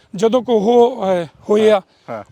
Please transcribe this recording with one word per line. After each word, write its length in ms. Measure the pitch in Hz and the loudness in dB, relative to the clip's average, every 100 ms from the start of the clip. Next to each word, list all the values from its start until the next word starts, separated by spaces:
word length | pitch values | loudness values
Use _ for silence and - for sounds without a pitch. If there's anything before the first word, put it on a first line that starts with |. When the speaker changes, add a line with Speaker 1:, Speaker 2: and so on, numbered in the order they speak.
| _ 180 | _ -4
Speaker 1:
ਜਦੋਂ 260 | 220 247 | -2 0
ਕੋ 120 | 226 | -2
ਉਹ, 520 | 226 202 240 240 247 190 | -2 2 2 2 0 -4
ਅਹ, 200 | 180 160 _ - | -4 -6 _ -4
ਹੋਏ 220 | 208 214 | 0 2
ਆ, 100 | 202 - _ - | 2 -2 _ -14
Speaker 2:
ਹਾਂ। 140 | 113 - | -14 -14